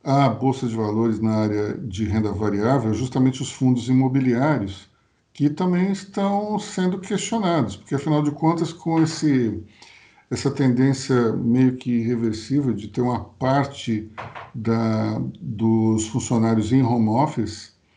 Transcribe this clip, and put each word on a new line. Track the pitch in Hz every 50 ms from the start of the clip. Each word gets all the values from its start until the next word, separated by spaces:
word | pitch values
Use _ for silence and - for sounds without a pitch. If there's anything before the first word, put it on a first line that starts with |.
| _
à | 156 135 139 139 131
Bolsa | 110 104 127 135 127 127 - 120
de | 110
Valores | 113 110 104 104 107 113 117 110 104
na | 110 110 110
área | 110 107 107 104 104 104 104 107 -
de | - 117 92 92 110
renda | 98 98 110 107 104
variável | 95 92 107 104 101 101 104 117 135 139 117 110
é | 107
justamente | 98 131 127 - 135 131 131 127 -
os | 139 -
fundos | - - 131 127 123 120 110 120
imobiliários, | 131 127 131 131 127 135 131 127 120 117 135 156 151 127 101 95 92 - - _ _ _ _ _ _ _ _ _
que | _ - 139 147
também | 143 - 185 180 180 175 180 196
estão | 196 190 - - - - 196 202 202 202 208 208 214 208
sendo | 208 - - - 185 180 180 196
questionados, | - - 214 196 - - 226 226 208 175 170 160 123 101 95
porque, | - - - 143
afinal | 135 - 156 151 147 147
de | 147
contas, | 143 - 160 160 160 165 165 160 -
com | - - 165 160 165 160
esse, | 156 - - - 151 139 131 120 110 98 92 - - - - - - - - - _ _ _ _ _
essa | 127 110 - 139
tendência | 127 - 139 131 120 120 131 139 135 135 - - 135 123 120 110 98
meio | 92 - 113 117 127 131 127 127 127
que | - 127
irreversível | 120 117 113 113 123 117 113 113 104 - - - 135 147 143 131 110
de | 98 104 104
ter | - -
uma | 123 123 120 107 92
parte | - - _ 131 127 135 143 135 - - - - - 113 107 104 - - - - - - - - - -
da, | 123 107 113 113 113 113 113 110 110 110 110 110 110 - - - -
dos | - 139 113 107 113 113 113 113 110 110 110 110 104 -
funcionários | - 127 117 - 127 113 110 113 113 110 104 98 123
em | 135
home | 131 117 123 120 113 107
office, | 107 123 143 156 151 - 110 95 92 - - - _ _ _ _ _